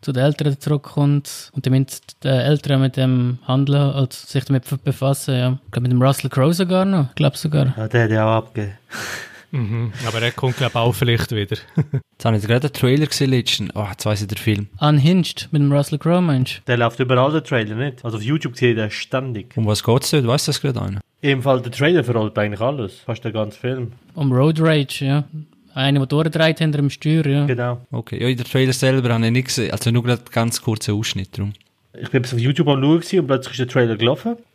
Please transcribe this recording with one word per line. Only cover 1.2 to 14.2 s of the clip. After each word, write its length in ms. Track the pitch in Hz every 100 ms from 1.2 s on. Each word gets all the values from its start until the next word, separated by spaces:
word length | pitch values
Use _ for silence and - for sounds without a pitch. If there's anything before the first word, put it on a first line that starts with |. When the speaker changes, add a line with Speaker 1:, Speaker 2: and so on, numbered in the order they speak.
| - - -
Speaker 1:
und 120 | -
die 60 | 127
müssen 160 | 131 135 - - -
die 40 | 135
Eltern 520 | 131 127 147 143 135
mit 160 | 135 127
dem 420 | 131 127 123 123 -
handeln, 460 | 131 139 143 143
also 160 | 139 131
sich 340 | - - 139
damit 200 | - 135 - 139
befassen, 500 | - 131 135 135 -
ja. 240 | 131 123 131
Ich 60 | -
glaub, 120 | -
mit 100 | 123
dem 100 | 123
Russell 260 | 131 139 131
Crowe 240 | - 135
sogar 320 | 175 180 185
noch, 240 | 190 190 127
ich 40 | -
glaub 200 | - -
sogar. 380 | 156 147 131 120
Speaker 2:
Ja, 120 | 110
der 160 | 120
hat 60 | 113
ja 160 | 110 110
auch 120 | 113
abgegeben. 360 | 113 117 101 101 _ - - - - - -
Speaker 3:
Mhm, 400 | 147 107 113 117 117 117
aber 160 | 113
er 100 | 120
kommt, 240 | - 131 123
glaub 140 | 123
ich, 60 | 120
auch 160 | 117
vielleicht 380 | - 123 117 -
wieder. 240 | 110 101 107 -
<laughs> 100 | -
Speaker 4:
Jetzt 480 | 147 131 - _
habe 120 | 113 110
ich 100 | 104
gerade 200 | 120 143
einen 40 |
Trailer 340 | - 123 143 151
gesehen 240 | - 139
letztens. 400 | 131 - - 101
Oh, 120 | - 104
jetzt 180 | 98 107
weiss 160 | 104